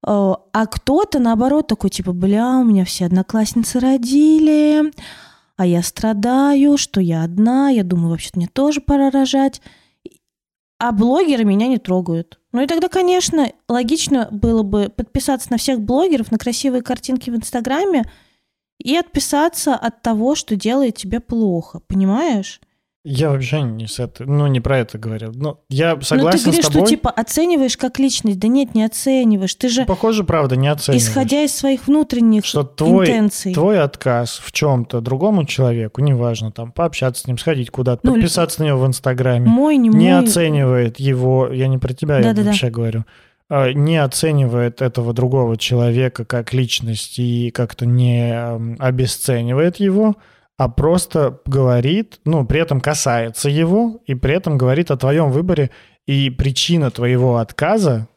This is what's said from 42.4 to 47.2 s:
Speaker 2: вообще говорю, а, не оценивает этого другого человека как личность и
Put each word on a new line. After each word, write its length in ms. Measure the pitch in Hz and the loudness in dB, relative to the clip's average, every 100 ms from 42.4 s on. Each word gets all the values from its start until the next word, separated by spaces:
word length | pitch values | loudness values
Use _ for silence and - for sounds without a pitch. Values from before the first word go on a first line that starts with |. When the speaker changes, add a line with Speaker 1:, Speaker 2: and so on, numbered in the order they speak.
| 208 | 0
Speaker 2:
вообще 200 | 208 123 | 0 -2
говорю, 360 | 113 113 113 110 _ _ _ _ | -2 -4 -4 -8 _ _ _ _
а, 240 | 147 131 | 0 0
не 240 | 139 147 165 | 2 2 2
оценивает 840 | 143 - 165 147 131 120 120 113 | 0 0 0 2 2 2 -2 -2
этого 280 | 131 117 117 | -4 -2 -4
другого 440 | 117 123 135 120 113 | 0 0 0 0 -2
человека 680 | - 123 120 117 131 - | 0 0 2 2 -2 -4
как 300 | 113 120 113 | -6 -6 -4
личность 640 | 127 127 - 113 110 - | -2 -2 -4 -6 -8 -8
и 320 | - | -6